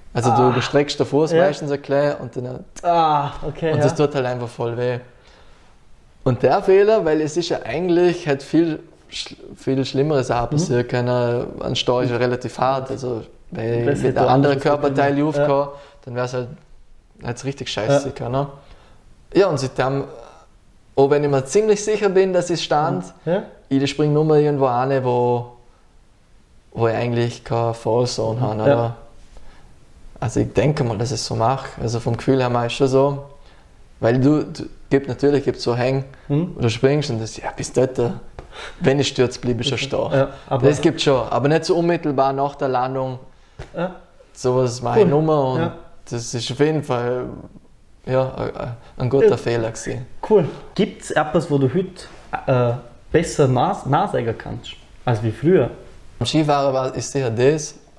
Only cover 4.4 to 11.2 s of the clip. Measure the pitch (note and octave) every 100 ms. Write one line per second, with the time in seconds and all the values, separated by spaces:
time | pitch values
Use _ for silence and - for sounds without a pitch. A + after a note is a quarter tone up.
4.4 | A#2 - A#2 A#2 B2 A#2+ - - - -
5.4 | - - - - - - - - C3 A#2+
6.4 | - G3 F#3+ F#3+ G#3 A3 D#3+ D#3 D3+ E3+
7.4 | E3+ D3+ - C#3+ F3+ F3 F3 E3+ D3+ C#3
8.4 | - D#3 E3 D#3 - - - - - -
9.4 | - - - C3+ B2+ C3+ D3+ C#3+ B2 A#2+
10.4 | A#2+ D3+ E3+ B2 A#2+ B2 B2 B2